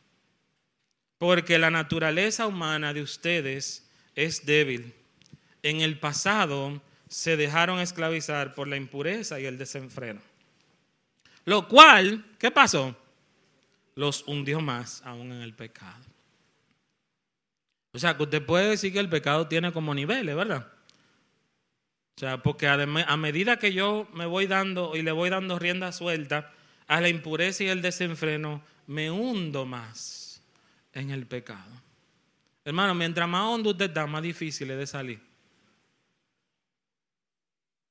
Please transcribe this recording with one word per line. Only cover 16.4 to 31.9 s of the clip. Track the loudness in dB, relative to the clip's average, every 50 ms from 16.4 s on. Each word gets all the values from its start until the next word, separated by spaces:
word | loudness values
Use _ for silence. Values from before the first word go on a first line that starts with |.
| _ _ _ _ _ _ _ _ _ _ _ _ _ _ _ _ _ _ _ _ _ _ _ _ _ _ _ _ _ _ -10
O | -2
sea, | 0 0 0
que | 0 0
usted | 0 0 -2 0
puede | 2 2 4 4 2
decir | 2 0 -2 -2 -2
que | -2
el | -2 0
pecado | -2 -2 0 2 2 2 0
tiene | 0 -2 -2 -2 -2 -4
como | -4 -4 -2 -2
niveles, | -2 -2 -2 -2 -2 -2 -4 -4
¿verdad? | -4 -2 -4 -4 -6 -6 -12 -18 _ _ _ _ _ _ _ _ _ _ _ _ _ _ _ _ _ _ _ _ _ _ _ _ _ _ _ _
O | -10
sea, | -8 -6 -6 -2 -2
porque | -2 0 2 2 4
adem-, | 4 4 2 0 0 0 0
a | 2 0
medida | 0 0 -2 0 0 2 2 0 2
que | 2 0 0
yo | 2 0 0 0 -2 -4 -8 -10
me | -8 -6
voy | -2 0 0 0
dando | 2 2 0 0 0 -2 -4 -4 -4 -4
y | -4 -2
le | -2 0
voy | 0 0 0
dando | 0 -2 -4 -4 -6 -2
rienda | -2 -2 -2 -2 -4 -6 -8
suelta | -6 -4 -4 -4 -4 -4 -4 -4 -4 -6 -8 -16 _ _ _ _ _ _
a | 0 2 4
la | 4 2
impureza | 2 0 -4 -6 -2 -2 0 -2 -2 -2 -2
y | -2
el | -2 0 -2
desenfreno, | -2 -2 -2 -4 -4 -4 -4 -2 -2 -2 -2 -4 -6 -8 -8 -12 -16 _ _ _
me | -10 -6 -6 -4 -4
hundo | -2 -4 -4 -2 -2 -4 -4 -4 -4 -6 -6
más | -6 -8 -10 -12 -14 -14 -14 -14 -14 -14 -14 -16 -18 -20 -20 _ _ _ _ _ _ _ _ _ _ _
en | -10 -8 -6
el | -6 -8 -8
pecado. | -8 -10 -10 -10 -12 -16 -18 -18 -20 -20 -20 -20 _